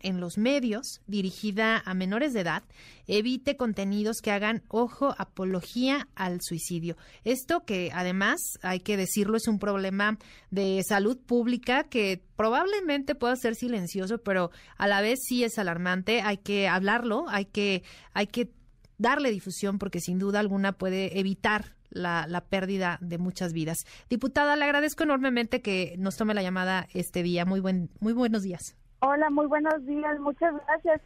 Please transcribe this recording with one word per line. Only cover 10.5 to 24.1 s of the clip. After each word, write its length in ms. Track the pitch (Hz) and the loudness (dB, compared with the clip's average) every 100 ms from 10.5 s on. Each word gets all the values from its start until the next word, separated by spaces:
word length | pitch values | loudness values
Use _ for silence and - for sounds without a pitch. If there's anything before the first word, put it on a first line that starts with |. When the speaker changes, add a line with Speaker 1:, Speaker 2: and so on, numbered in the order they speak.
| 190 190 190 | -2 0 0
Speaker 1:
salud 360 | 180 208 208 254 | 2 2 2 0
pública 600 | - 240 233 247 247 262 | 0 2 2 0 2 0
que 400 | 302 226 196 185 - - | 2 0 0 -2 -6 -2
probablemente 800 | 220 254 370 415 349 285 277 | 2 2 2 0 0 0 -2
pueda 220 | 285 240 247 | 0 0 0
ser 180 | 233 | -2
silencioso, 640 | 226 247 226 175 196 190 226 | -2 -4 -4 -4 -4 -4 -4
pero 260 | 208 190 170 - - - | 0 0 0 -4 -18 -2
a 100 | 202 | 2
la 140 | 202 | 2
vez 180 | 208 262 | 2 0
sí 200 | - 247 | -2 0
es 160 | 233 226 | 0 0
alarmante. 640 | 185 170 180 180 185 233 | -2 -2 0 0 0 0
Hay 180 | 208 202 | 0 -2
que 280 | 202 202 190 | -2 0 2
hablarlo, 580 | 180 196 226 240 220 330 | 2 4 2 2 -2 0
hay 160 | 208 196 | -4 -2
que, 380 | 214 202 185 - - - | -2 0 0 -4 -18 -6
hay 140 | 196 208 | -4 -2
que 220 | 233 247 - - _ - - | -2 -4 -8 -20 _ -18 0
darle 320 | 233 285 269 | 2 2 2
difusión 480 | 202 190 175 196 196 | 0 -4 -4 -2 -2
porque 220 | 196 175 | -4 -4
sin 200 | 175 185 | -2 0
duda 200 | 196 202 | 2 2
alguna 320 | 208 196 196 | 2 2 0
puede 480 | 196 185 185 190 190 | 0 -2 0 -2 0
evitar 560 | 190 196 220 214 - - _ | 0 0 2 0 -2 -16 _
la, 380 | - 180 170 151 | -4 -2 -2 -2
la 100 | 175 - | -6 -2
pérdida 520 | 196 185 196 180 170 | -2 0 0 -2 -4
de 160 | 175 170 | -6 -4
muchas 340 | 180 180 180 | -4 -2 -4
vidas. 280 | 165 156 165 - - | -2 -4 -4 -8 -18
Diputada, 460 | - | -4